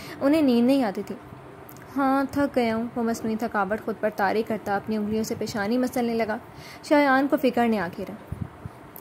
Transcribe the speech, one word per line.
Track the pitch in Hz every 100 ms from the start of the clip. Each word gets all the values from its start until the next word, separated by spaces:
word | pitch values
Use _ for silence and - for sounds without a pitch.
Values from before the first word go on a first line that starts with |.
| - -
उन्हें | 277 320
नींद | 277 233 240
नहीं | 277
आती | 220 190
थी। | 196 190 - - - - - - -
"हाँ, | 269 269 269 269
थक | 277 277
गया | 269 233
हूँ," | 226 233 240
वो |
मसनूई | 226 226 226 220
थकावट | 233 214 190 214
खुद | - 214
पर | 214
तारी | 214 190 202
करता | 226 214 - 202
अपनी | 208 214
उंगलियों | 208 220
से | 220
पेशानी | 240 214 214 202 247
मसलने | 254 254 233
लगा। | 226 220 220 - - - -
शायान | - 294 285 262 277
को | 294
फिक्र | 254 240
ने | 233 220
आ | 175
घेरा। | 190 185 208 - - - - - - - -